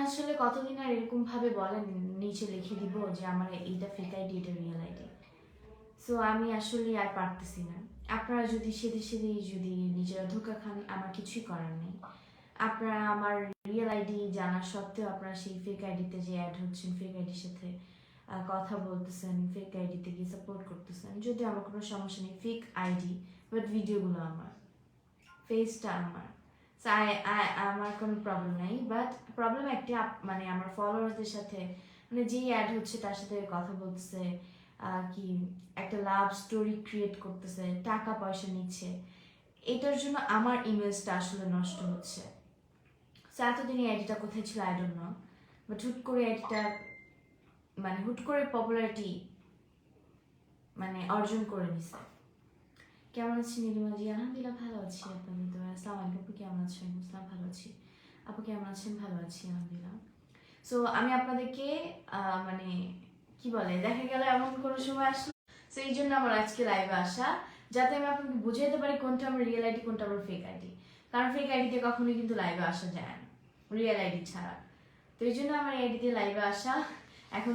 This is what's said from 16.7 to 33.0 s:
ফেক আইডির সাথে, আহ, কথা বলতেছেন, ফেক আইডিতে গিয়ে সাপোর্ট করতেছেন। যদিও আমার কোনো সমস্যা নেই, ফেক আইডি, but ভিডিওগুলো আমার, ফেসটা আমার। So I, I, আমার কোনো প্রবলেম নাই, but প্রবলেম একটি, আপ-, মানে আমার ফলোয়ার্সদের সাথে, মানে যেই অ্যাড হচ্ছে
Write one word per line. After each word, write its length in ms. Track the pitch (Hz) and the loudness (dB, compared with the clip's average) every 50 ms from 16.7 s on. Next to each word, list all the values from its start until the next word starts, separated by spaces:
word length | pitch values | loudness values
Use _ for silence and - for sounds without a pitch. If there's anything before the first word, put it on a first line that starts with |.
| - - - 180 180 - | -4 -4 -4 -4 -4 -4
ফেক 140 | 185 185 185 180 | -4 -6 -4 -4
আইডির 200 | 180 180 - - - | -4 -4 -4 -8 -8
সাথে, 240 | - - - 185 180 180 - - - - - - - - - - | -10 -10 -8 -8 -8 -8 -10 -12 -16 -20 -20 -20 -20 -20 -20 -14
আহ, 140 | - 185 185 180 180 | -10 -8 -6 -4 -2
কথা 240 | 190 190 190 190 208 202 185 185 | -2 -2 -2 -2 -4 -4 -4 -4
বলতেছেন, 460 | 180 180 180 - - - 185 185 180 180 180 180 185 | -4 -4 -6 -6 -8 -8 -4 -2 0 0 0 0 -2
ফেক 180 | 202 190 - - 185 | -6 -8 -8 -6 -4
আইডিতে 280 | 180 180 180 175 - 180 175 | -4 -4 -4 -6 -6 -8 -6
গিয়ে 120 | 180 180 - - | -6 -6 -6 -8
সাপোর্ট 280 | - - 202 196 185 - - | -8 -10 -10 -10 -10 -10 -12
করতেছেন। 520 | 180 - - - 175 - - 196 196 214 214 | -12 -14 -14 -14 -14 -14 -12 -10 -10 -4 -2
যদিও 200 | 247 233 226 240 214 | -2 -2 0 0 0
আমার 120 | 202 196 - | -2 -2 -4
কোনো 140 | - 202 208 208 - | -6 -8 -8 -6 -6
সমস্যা 300 | 208 190 196 190 - 190 190 | -6 -6 -6 -6 -6 -8 -8
নেই, 120 | 185 - - - | -8 -8 -6 -4
ফেক 180 | 226 226 233 - - - 190 185 | -4 -4 -4 -6 -8 -4 -2 0
আইডি, 300 | 180 180 180 180 - - - - - - - - - | 2 2 0 0 -2 -4 -6 -8 -12 -18 -20 -10 -4
but 120 | 220 226 214 208 214 | -2 -2 0 0 0
ভিডিওগুলো 440 | 220 196 208 208 196 180 180 170 165 165 160 | 0 2 2 2 2 2 2 2 0 -2 -4
আমার, 200 | 160 - - - - - - - - - - - _ - _ _ _ _ - - - - - | -6 -8 -10 -12 -14 -18 -20 -20 -20 -20 -20 -20 _ -20 _ _ _ _ -20 -20 -20 -18 -4
ফেসটা 420 | - 233 226 226 220 - - - 202 175 175 | 2 4 4 4 2 0 -4 -4 -2 -2 0
আমার। 260 | 175 170 - - - - - - - - - - - _ _ - | -2 -2 -4 -8 -12 -14 -16 -20 -20 -20 -20 -20 -20 _ _ -4
So 60 | - 226 208 214 214 | 4 6 6 8 8
I, 40 | 208 202 202 - 196 208 | 6 4 2 2 4 4
I, 60 | 208 190 170 - - 202 202 | 4 4 4 2 2 2 2
আমার 220 | 202 208 208 208 - - | 2 2 0 -2 -2 0
কোনো 140 | 214 214 214 202 - | 0 0 0 0 0
প্রবলেম 280 | - - 180 180 175 175 175 175 | 0 0 0 0 0 0 0 0
নাই, 120 | 190 233 262 254 214 | 0 0 -2 0 2
but 200 | 220 233 254 254 - - - - - | 2 2 2 0 -2 -6 -12 -8 -2
প্রবলেম 280 | 247 233 226 240 277 277 277 247 | 2 2 2 2 2 0 0 0
একটি, 140 | - - - 240 233 | 0 0 0 0 0
আপ-, 200 | 220 226 - - - 196 | 0 0 -2 -4 -4 -4
মানে 140 | 185 185 190 185 180 | -2 -2 -2 0 0
আমার 140 | 185 185 185 - | 0 -2 -2 -2
ফলোয়ার্সদের 560 | 208 208 202 214 220 226 220 214 226 214 208 - | 0 2 2 4 2 2 0 0 -2 -4 -4 -4
সাথে, 240 | 208 202 - 202 190 180 180 - - - - - - - | -6 -8 -6 -6 -6 -6 -6 -8 -10 -14 -18 -20 -20 -10
মানে 160 | - 233 247 240 - | -2 0 0 2 2
যেই 160 | 247 254 254 254 | 2 2 2 4
অ্যাড 160 | 233 220 214 220 233 | 4 4 4 2 0
হচ্ছে 200 | 220 - - - 220 | 0 -2 -2 -4 -4